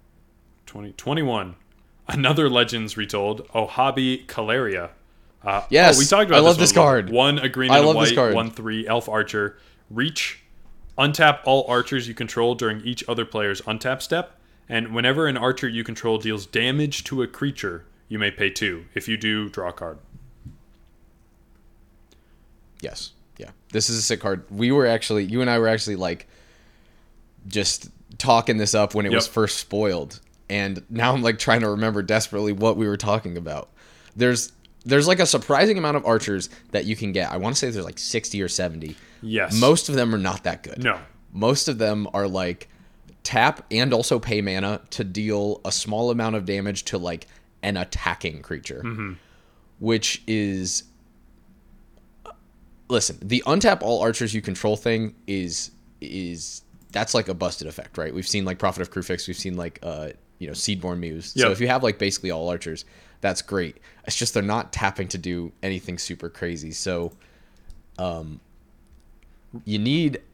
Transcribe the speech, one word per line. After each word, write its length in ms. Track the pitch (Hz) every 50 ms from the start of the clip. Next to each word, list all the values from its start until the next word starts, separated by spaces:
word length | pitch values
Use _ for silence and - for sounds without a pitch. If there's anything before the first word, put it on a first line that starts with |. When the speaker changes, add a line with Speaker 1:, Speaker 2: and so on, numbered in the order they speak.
| _ _ _ _ _ _ _ _ _ _ _ _ _
Speaker 1:
twenty, 280 | - - 107 104 101 98
twenty-one. 640 | - - 131 143 165 151 131 117 107 95 92 92 - _ _ _ _ _ _ _ _ _
Another 420 | - - 139 139 131 151 151 156 139
Legends 480 | 123 120 120 113 123 117 110 107 -
Retold, 500 | 110 107 95 - 104 101 104 107 110 - -
Ohabi 760 | - 113 107 - - - 131 135 131 135 131 127 127 127 -
Kalaria. 640 | - - - 110 107 117 131 127 107 95 90 85 85 - - _ _ _ _ - - _ _ -
Uh, 180 | 101 98 101 - -
Speaker 2:
Yes, 280 | 131 151 180 170 151
Speaker 1:
oh, 20 | 131
we 60 | 139
talked 240 | 143 196 202 214 185
about 80 | 165
Speaker 2:
I 40 | 151
love 160 | 151 165 175
Speaker 1:
this 120 | 160 180 175
Speaker 2:
this 60 | -
Speaker 1:
one. 80 | 170 143
Speaker 2:
card. 240 | 147 131 117 98 92
Speaker 1:
One, 260 | 113 120 131 143 147 143
a 100 | 131 135
green 200 | 135 131 131 127
Speaker 2:
I 80 | 131 143
Speaker 1:
and 40 | 147
a 20 |
Speaker 2:
love 120 | 156 156 147
this 100 | 117 117
Speaker 1:
white, 40 | 120
Speaker 2:
card. 180 | 135 127 113 107
Speaker 1:
one 140 | 113 113 113
three 380 | 113 - 110 113 110 110 110
elf 200 | 107 113 120 - -
archer. 480 | 107 110 104 - - 107 101 101 - - - - - _ _ _
Reach, 500 | 107 113 131 165 151 - - - - - _ _ - - - - - - - - -
untap 420 | - 135 147 147 - 160 151 139 - -
all 200 | 135 135 135 127
archers 400 | - 123 123 123 - 139 131 117
you 60 | 117 110
control 400 | - 120 107 - 120 117 120 123
during 260 | 113 123 110 107 107
each 220 | 107 120 123 - -
other 180 | - 117 117 113
player's 360 | - - 110 104 101 98 -
untap 400 | - - 110 110 - 131 131 135
step, 380 | - - 160 170 180 - - _ _ _ _ _ _ -
and 260 | 117 113 117 110 113
whenever 320 | 117 120 127 135 151 160
an 100 | 147 131
archer 300 | 123 117 127 127 - 139
you 160 | 123 113 117 113
control 340 | - 113 - - 117 110
deals 280 | 107 107 110 107 104 101
damage 580 | - - 113 117 127 135 147 151 143 139 - -
to 160 | - 139 131
a 60 | 123
creature, 580 | 120 - - 143 143 139 - - 98 85 82 - - - _ _ _
you 80 | 110 107
may 120 | 104 101
pay 180 | - - 104 98
two. 360 | - - 110 101 87 82 82 - _
If 140 | - - -
you 80 | 110
do, 320 | 104 107 107 107 107 107 101
draw 200 | - 101 92 87
a 40 | 85
card. 240 | - 90 82 80 76 - - - - - - - - - - - - - - - _ - _ _ _ _ _ _ _ _ _ _ _ _ _ _ _ _ - _ _ - _ _ _ _ _ _ _ _ _ _ _ _ _ _ _ _ _ _ -
Speaker 2:
Yes. 300 | - - - - - - - _ _ _ _
Yeah. 140 | - - - - _ _ _
This 180 | - 110 110 -
is 80 | 117
a 40 | 113
sick 180 | 104 - 117 -
card. 240 | - 104 95 87 - -
We 220 | 98 101 120 123
were 140 | 139 143 131
actually, 400 | 120 113 110 - - 110 107 98
you 160 | 92 110 123
and 80 | 127 123
I 100 | 120 117
were 80 | 113
actually, 280 | 113 110 107 - 110 101
like, 320 | 92 92 90 - - - - - - - - _ _ _ - _ _ - - _ - _ _ _ - - _ _ - -
just 420 | 98 - 107 98 - - - - - - - - - 113
talking 400 | - - 131 117 117 117 - 117
this 180 | 107 107 104 -
up 180 | 107 104 101 -
when 120 | 107 104
it 40 | 98
Speaker 1:
Yep. 60 | 117
Speaker 2:
was 100 | 113 113
first 300 | - - 113 107 98 -
spoiled. 600 | - - - 98 104 107 101 90 82 71 69 - - - - - _ - -
And 340 | 98 101 101 98 98 92 - -
now 240 | 113 113 117 127 131
I'm, 80 | 131
like, 180 | 117 117 113 104
trying 220 | - - 113 120
to 80 | 113 104
remember 340 | 104 104 110 113 104 104 98
desperately 480 | 90 107 110 107 - - 101 107 104 101
what 240 | 95 107 113 101
we 100 | 107 110
were 100 | 104 104
talking 400 | 101 - 104 104 110 - 92 87
about. 320 | 87 85 78 73 73 - - _ - - - - - - - -
There's, 360 | 104 120 123 123 117 - - - - _ _ - - -
there's, 220 | 120 135 143 147
like, 120 | 175 185 175
a 60 | 185
surprising 520 | - - 143 - - 143 139 190 214 214
amount 200 | 190 160 151 147
of 80 | 143 -
archers 440 | - 117 110 - 107 101 95 - - - - - -
that 140 | - 101 71
you 100 | 101 107
can 160 | 104 117 101
get. 200 | 90 95 90 -
I 60 | -
wanna 180 | 92 92 113 139
say 140 | - - 127
there's, 160 | 113 101 87
like, 140 | 85 92 -
sixty 420 | - - - 113 - - - 101
or 60 | 95 87
seventy. 460 | - - 92 87 80 80 78 78 78 - - - - -
Speaker 1:
Yes. 360 | - 110 110 107 95 82 101 110
Speaker 2:
Most 280 | 120 135 165 165 - -
of 60 | 143
them 180 | 131 120 117 113
are 40 | 104
not 240 | 95 92 92 92 -
that 180 | 90 82 - -
good. 200 | - - - 127
Speaker 1:
No. 160 | 120 98 87 - - - - - -
Speaker 2:
Most 360 | - 98 107 117 139 139 -
of 100 | 160 135
them 300 | 110 110 107 104 104 104 95 -
are, 140 | 98 101
like, 420 | 98 92 92 92 90 90 - - - - _ - - - - - - - _ _
tap 420 | - - 117 120 147 - - - -
and 220 | 104 113 127 135 123
also 260 | 113 120 - 135 117
pay 220 | - 117 110 104
mana 400 | 101 98 95 95 95 101 104 - - _
to 120 | - - 117
deal 560 | 95 90 104 107 107 107 101 101 104 104 - -
a 80 | 95
small 400 | 101 - - 107 104 110 120 123
amount 240 | 117 117 113 113 110
of 100 | 107 92
damage 380 | 92 98 98 98 101 98 - -
to, 120 | - -
like, 300 | 95 87 90 85 85 - - - - _ _ _ _ -
an 140 | 101 101
attacking 640 | 90 90 - - - - 85 85 - - 87 76 73
creature. 400 | 69 - - 69 - - - 62 -
Speaker 1:
Mm-hmm. 300 | 117 113 107 104 98 92 - _ _ - _ _ _ _ _ _ _ _ _
Speaker 2:
Which 420 | - 110 113 110 - - - - -
is, 560 | - 110 107 104 101 95 95 92 92 - - - - _ _ _ _ _ _ _ _ _ _ _ - - _ _ - - - - _ _ _ _ _ _ _ - - - _ _ _ _ _ - - - _ - -
listen, 280 | 127 110 - - 73 -
the 200 | - 98 123 123 -
untap 340 | - 151 196 226 220 156 -
all 200 | - 110 120 95
archers 320 | 98 117 110 - 120 107 104
you 60 | 110
control 340 | 101 - 92 - - 107 107
thing 400 | 104 - 120 113 110 110 107 - - _
is, 460 | - 98 95 90 85 85 - - - - - _ - _ _
is, 600 | 76 - 73 95 92 87 85 80 - - - - - _ - - - _
that's, 220 | - 101 113 - -
like, 140 | 120 101 -
a 40 | 92
busted 340 | 82 92 87 - - 76
effect, 300 | 78 - - - - -
right? 160 | 87 80 78 -
We've 140 | 92 92
seen, 160 | - - 104 95
like, 140 | 95 90 -
Prophet 220 | - 95 87 92
of 100 | 90 -
Kruphix, 340 | - 95 87 - 90 87 -
we've 100 | - 87
seen, 180 | - - 95 90
like, 240 | 90 87 85 - -
uh, 280 | - 85 78 78 76 73 - - _ _ _ _
you 80 | 90
know, 60 | 73 71
Seedborn 460 | - - - 104 92 85 90 90 87
Muse. 320 | 85 82 78 82 87 - -
So 60 | 131 123
Speaker 1:
Yep. 40 | 110 95
Speaker 2:
if 80 | 98
you 60 | 120 123
have, 140 | 127 131 127
like, 140 | 113 104
basically 320 | - 101 98 - - - 92
all 200 | 85 80 82 87
archers, 340 | 87 85 - 82 78 78 - - - - - - - _
that's 200 | - 98 90 -
great. 360 | - - 101 95 87 78 - - - - - _ _
It's 120 | - -
just 160 | - 120 - -
they're 100 | 110 98
not 300 | 101 107 117 - - -
tapping 340 | - 110 98 - - 95 90
to 80 | -
do 360 | 92 82 90 87 87 85 82 - _ -
anything 340 | 98 95 90 - - 87
super 300 | 85 - - 90 - 87 82
crazy. 420 | - - 90 87 85 78 73 80
So, 420 | 78 - - 95 90 85 85 85 - _ _ _ _ _ - _ _ - - - - - - - -
um, 440 | - 92 90 85 82 80 78 78 - _ _ _ _ _ _ _ _ _ _ - - _ _ - - - - - - _ - - 117 -
you 140 | 107 107 104
need 400 | 107 123 143 165 165 147 127 - - -